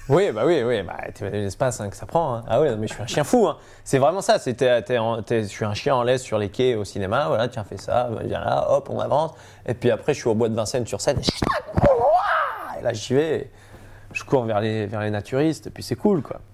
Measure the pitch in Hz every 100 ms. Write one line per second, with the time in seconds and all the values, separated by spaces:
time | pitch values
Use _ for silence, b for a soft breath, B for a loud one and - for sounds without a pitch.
0 | - 143 196 110 131 170 117 117 90 -
1 | - - 101 101 101 - 135 117 104 -
2 | - 165 160 117 113 113 156 110 107 -
3 | 120 - 143 247 190 139 B B - 135
4 | 139 185 185 214 - 117 127 123 - 123
5 | 113 113 104 117 104 - 110 104 - 131
6 | 120 131 - 110 104 - 127 113 98 -
7 | 95 117 156 123 120 120 101 98 - 110
8 | 123 110 107 90 95 131 131 143 139 113
9 | 113 131 160 - B B - 117 123 107
10 | - 143 127 110 117 110 107 131 110 101
11 | - 135 - - - 659 554 622 - 494
12 | 466 679 - 640 587 - - - 123 107
13 | - 127 160 127 - - B B B B
14 | B - - 139 113 104 110 110 101 107
15 | 107 104 101 131 156 151 - - - 117
16 | 208 190 - - -